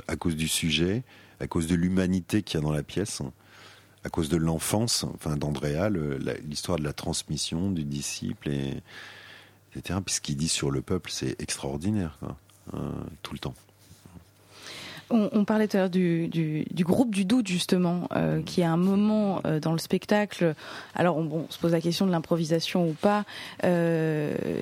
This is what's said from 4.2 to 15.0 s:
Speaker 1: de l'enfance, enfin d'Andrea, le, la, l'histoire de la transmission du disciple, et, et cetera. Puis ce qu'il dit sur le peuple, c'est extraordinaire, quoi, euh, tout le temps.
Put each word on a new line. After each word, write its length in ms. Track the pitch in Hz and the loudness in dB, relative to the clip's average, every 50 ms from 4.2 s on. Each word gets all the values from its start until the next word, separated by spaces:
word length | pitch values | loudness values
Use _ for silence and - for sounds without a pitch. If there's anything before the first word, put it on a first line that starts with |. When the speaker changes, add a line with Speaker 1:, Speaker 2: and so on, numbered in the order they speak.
| 80 71 | 0 2
Speaker 1:
de 80 | 85 | 2
l'enfance, 680 | 82 80 82 80 78 - - - 107 117 117 - - - 67 - | 2 2 2 0 0 0 0 0 2 2 2 0 -2 -2 -4 -6
enfin 220 | - - 82 76 71 | -6 -4 -4 -2 -2
d'Andrea, 520 | 76 73 73 65 76 73 73 78 95 107 | -2 -2 -2 -2 -2 -2 0 0 0 0
le, 280 | 101 85 76 73 69 67 | 0 0 -2 -2 -2 -2
la, 160 | 67 67 62 | -4 -4 -6
l'histoire 440 | - - 76 73 - - - 90 80 | -6 -6 -8 -8 -8 -4 -2 -2 0
de 60 | 76 | 0
la 80 | 73 | -2
transmission 800 | 71 - - 87 80 - - - 78 71 - - 85 82 92 98 | -4 -4 -4 -4 -4 -4 -4 -4 -4 -4 -4 -4 -2 -2 0 0
du 140 | 95 82 73 | -2 -2 -2
disciple, 640 | 71 71 71 69 - - - - 92 - - - 78 | -4 -4 -4 -6 -6 -6 -6 -6 -6 -6 -6 -4 -4
et, 200 | 71 69 69 67 | -2 -2 -2 -4
et 100 | 67 - - - - - - - - - - - - - - - - _ _ _ - | -4 -6 -10 -14 -18 -18 -18 -18 -18 -20 -20 -20 -20 -20 -20 -20 -20 _ _ _ -14
cetera. 260 | 69 - - 87 98 | -12 -6 -4 -4 -4
Puis 140 | 95 - - | -2 -2 -4
ce 40 | - | -4
qu'il 140 | - - 73 | -2 -4 -2
dit 140 | 69 78 80 | -2 0 0
sur 220 | - - 78 69 | 0 0 0 0
le 100 | 67 67 | -2 -2
peuple, 280 | - - 95 87 - - | -2 -2 -4 -4 -4 -6
c'est 320 | - - - 65 - - | -8 -6 -4 -4 -4 -6
extraordinaire, 760 | 76 - - - - 69 69 73 80 101 110 104 90 80 - - | -6 -8 -8 -6 -6 -6 -6 -4 -2 -2 0 0 -2 -4 -6 -8
quoi, 160 | - 76 76 - _ _ - - - - - | -10 -10 -10 -10 _ _ -20 -20 -18 -12 -8
euh, 160 | 76 71 71 71 69 69 69 - - | -6 -6 -6 -6 -6 -8 -10 -12 -12
tout 100 | - - 73 | -12 -12 -10
le 60 | 69 | -8
temps. 140 | - 69 62 - - _ _ _ - - - - - - - - - _ _ _ - - - - - - - - - - - - | -8 -8 -10 -10 -18 _ _ _ -20 -20 -20 -20 -20 -20 -20 -20 -20 _ _ _ -20 -20 -20 -20 -16 -16 -14 -14 -14 -14 -16 -14